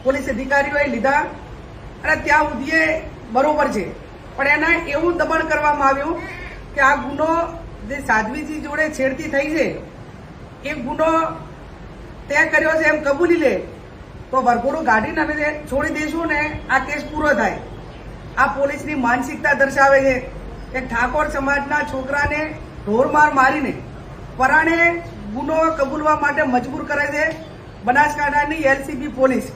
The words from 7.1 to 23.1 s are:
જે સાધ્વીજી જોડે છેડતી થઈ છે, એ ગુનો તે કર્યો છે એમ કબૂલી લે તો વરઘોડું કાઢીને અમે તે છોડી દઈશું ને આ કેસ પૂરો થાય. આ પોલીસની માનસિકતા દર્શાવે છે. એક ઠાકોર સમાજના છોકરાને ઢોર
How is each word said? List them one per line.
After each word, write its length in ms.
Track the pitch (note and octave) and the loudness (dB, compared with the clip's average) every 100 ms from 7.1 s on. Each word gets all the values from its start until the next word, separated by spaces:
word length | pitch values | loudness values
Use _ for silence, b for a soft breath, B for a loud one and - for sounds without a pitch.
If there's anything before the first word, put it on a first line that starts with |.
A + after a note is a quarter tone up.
| C#4+ D#4 E4 E4+ - - - G#3 | -2 0 2 0 -6 -14 -14 -10
જે 120 | C#4 | -8
સાધ્વીજી 640 | - A3 G#3+ C#4 D4+ D#4 | 0 0 0 -6 -8 -8
જોડે 280 | D4 D4+ D#4 | -6 -2 -2
છેડતી 340 | - C4 C4 | 0 -2 -2
થઈ 260 | - C#4 D4+ | -4 -2 0
છે, 160 | D#4 A3 D#3+ - - - - - - - - C#4 | 0 0 -2 -12 -18 -18 -18 -18 -18 -18 -12 -8
એ 40 | |
ગુનો 360 | D4+ A#3+ D4+ D#4+ D#4+ D#4+ - - - - - - - - - - | -6 -6 0 2 4 0 -4 -14 -16 -18 -16 -16 -16 -16 -16 -2
તે 160 | C#4+ D#4 | 2 4
કર્યો 260 | D#4 D#4 | 4 4
છે 160 | D#4+ D#4 | 2 4
એમ 140 | D4+ | 2
કબૂલી 320 | C#4+ C#4 E4+ E4 | 2 2 4 4
લે 200 | C#4+ F#3+ - - - - - - - | 4 2 -4 -14 -18 -18 -18 -16 -2
તો 100 | C4 | 0
વરઘોડું 440 | B3 A#3 B3 D#4+ B3+ | 2 2 2 0 2
કાઢીને 360 | A3 G#3+ E4 | 2 2 -2
અમે 120 | G3+ | -2
તે 180 | G3+ G3+ - - | 0 -2 -4 -4
છોડી 180 | C4 D#4 | -2 -2
દઈશું 380 | D4+ D#4 D#4+ E4 | -2 -4 -4 -2
ને 340 | D4 D4+ D4+ - | 0 -2 -6 0
આ 100 | C4 | 0
કેસ 240 | C4 D4 | 0 -6
પૂરો 300 | - D4+ D4+ | -6 -2 2
થાય. 240 | C4+ G#3 D3 - - - - - - - - | 2 2 -2 -10 -14 -16 -16 -16 -16 -12 0
આ 100 | C4+ | 0
પોલીસની 480 | C4+ C#4 D4 - D4 | 2 -2 -2 -6 -2
માનસિકતા 580 | B3 B3+ C4+ D4 D4 | 0 0 -2 -2 0
દર્શાવે 460 | C4+ C4+ C#4 C#4 C#4 | 4 2 6 6 8
છે. 140 | C4+ B3+ - - - - - | 6 2 -2 -12 -14 -14 -8
એક 160 | C4 B3+ | -8 -4
ઠાકોર 380 | A#3 B3 D4+ D4+ | -2 0 0 0
સમાજના 540 | C#4 C4+ C#4+ C#4 D4 | -2 0 0 0 -2
છોકરાને 580 | C#4+ C4+ C4 C#4+ D4 D4+ D#4 - - - - | -2 -6 -4 -2 0 -2 -4 -8 -14 -12 -2
ઢોર 260 | A3 C#4 | 2 4